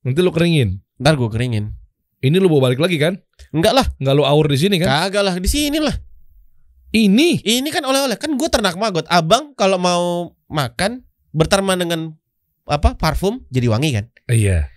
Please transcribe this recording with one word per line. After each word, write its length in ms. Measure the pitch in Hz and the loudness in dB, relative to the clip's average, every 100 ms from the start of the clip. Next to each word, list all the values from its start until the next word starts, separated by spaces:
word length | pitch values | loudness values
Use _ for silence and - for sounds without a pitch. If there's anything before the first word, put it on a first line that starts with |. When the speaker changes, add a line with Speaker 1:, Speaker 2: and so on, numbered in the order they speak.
Speaker 1:
Nanti 180 | 127 139 | -2 0
lo 100 | 180 | 0
keringin? 460 | 160 170 160 107 95 _ _ | 2 2 2 0 -4 _ _
Speaker 2:
Ntar 200 | 123 151 | 0 2
gua 120 | 117 | -2
keringin. 440 | 110 123 110 104 - - _ _ _ | -2 -2 -4 -6 -12 -20 _ _ _
Speaker 1:
Ini 160 | 131 175 | 0 4
lo 120 | 190 | 4
bawa 200 | 151 127 | 4 2
balik 120 | 127 | 2
lagi 160 | 175 160 | 0 0
kan? 180 | 151 190 _ _ - | -2 -2 _ _ -8
Speaker 2:
Enggak 220 | 151 165 | 0 2
lah. 140 | - 208 - | 2 0 -2
Speaker 1:
Enggak 160 | 135 | 0
lo 100 | 139 | 2
aur 200 | 139 147 151 | 4 2 2
di 100 | 131 | 2
sini 180 | 185 190 | 2 0
kan? 140 | 127 139 | 0 0
Speaker 2:
Kagak 220 | 190 202 | -2 -2
lah, 100 | 202 | -2
di 140 | 180 180 | -2 -2
sini 280 | 294 294 302 | -2 0 -2
lah. 180 | 294 - - - - - - _ _ _ - | -2 -4 -10 -20 -20 -20 -20 _ _ _ -4
Speaker 1:
Ini? 500 | 220 214 208 349 214 | 2 4 4 2 0
Speaker 2:
Ini 280 | 185 240 285 | 0 -2 -2
kan 100 | 359 | -4
oleh-oleh. 340 | 269 269 277 196 | -2 -2 0 -4
Kan 200 | 302 269 | -4 -4
gua 120 | 320 | 0
ternak 280 | 277 196 170 | 0 -2 -2
maggot. 320 | 226 170 156 | -4 -4 0
Abang 440 | 175 160 226 294 | 0 2 0 0
kalau 220 | - 196 190 | -2 0 2
mau 260 | 180 175 175 175 170 _ _ | 0 0 -2 -4 -8 _ _
makan, 580 | 156 127 - 190 247 _ _ _ | -6 -6 -4 -6 -6 _ _ _
berteman 460 | 147 - 196 196 185 | -2 2 2 0 -2
dengan, 220 | 170 165 160 156 _ _ _ _ - | -2 -4 -6 -14 _ _ _ _ -6
apa, 280 | 147 233 | 0 0
parfum, 460 | 254 160 - 185 254 - | 0 -2 0 -2 -4 -6
jadi 200 | 131 123 | -2 0
wangi 220 | - 156 | 0 0
kan? 120 | 113 110 _ - | -2 -6 _ -2
Speaker 1:
Iya. 420 | 117 101 87 69 | 0 2 0 -2